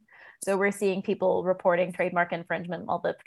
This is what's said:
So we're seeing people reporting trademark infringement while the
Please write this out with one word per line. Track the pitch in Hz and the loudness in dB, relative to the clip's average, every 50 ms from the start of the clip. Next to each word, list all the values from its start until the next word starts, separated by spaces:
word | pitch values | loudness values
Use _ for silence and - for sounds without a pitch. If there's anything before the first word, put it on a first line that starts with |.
| _ _ - - - - - _ - | _ _ -20 -20 -20 -20 -20 _ -4
So | 196 196 | -2 0
we're | 185 196 202 | 2 2 0
seeing | 202 - 208 196 185 190 | 0 0 0 0 0 0
people | - - 190 - 185 185 180 185 175 | -2 -2 -2 0 2 2 2 2 2
reporting | 180 185 185 - 190 175 175 185 175 | 0 0 2 2 2 4 4 2 0
trademark | 180 - 175 180 180 175 175 175 | -2 -2 -2 0 2 2 0 0
infringement | 180 170 170 - 170 165 175 175 175 165 - | -2 -4 -4 -4 -6 -6 -4 -6 -8 -8 -4
while | - - 175 | -4 -4 -2
the | - - - - - | -2 -2 -4 -4 -4